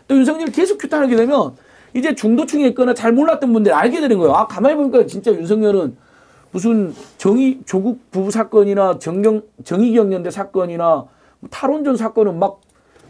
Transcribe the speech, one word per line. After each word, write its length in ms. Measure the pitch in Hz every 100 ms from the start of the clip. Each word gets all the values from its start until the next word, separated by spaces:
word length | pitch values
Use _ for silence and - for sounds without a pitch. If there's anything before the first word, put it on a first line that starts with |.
| -
또 80 | 269
윤석열을 360 | 262 320 320
계속 260 | 214 370 403
규탄하게 380 | - 311 269 233
되면 380 | 233 277 147 - _ - _
이제 200 | 247 247
중도층에 520 | - 214 240 262 294 269
있거나 260 | 240 254
잘 180 | 240 233
몰랐던 400 | 233 320 311 262
분들이 220 | 226 202
알게 260 | 151 220 330
되는 180 | 294 202
거예요. 160 | 156
아, 120 | 156 220
가만히 300 | - 254 302
보니까 300 | 277 247 -
진짜 260 | 196 226
윤석열은 640 | 180 165 214 214 196 151 - _ _ _ _ _
무슨 420 | 185 214 226 185 - - -
정의-, 420 | 190 226 262 262 -
조국 440 | 190 202 240 _
부부 200 | 185 190
사건이나 680 | 220 220 220 202 196 190 175
정경-, 440 | 160 185 214 214 214 -
정의기억연대 680 | 127 175 240 226 202 190 175
사건이나 760 | 196 196 190 180 170 170 151 - _ _ _ -
탈원전 460 | - 269 302 285 247
사건은 420 | 220 220 208 165
막 220 | 196 - _ _ _ _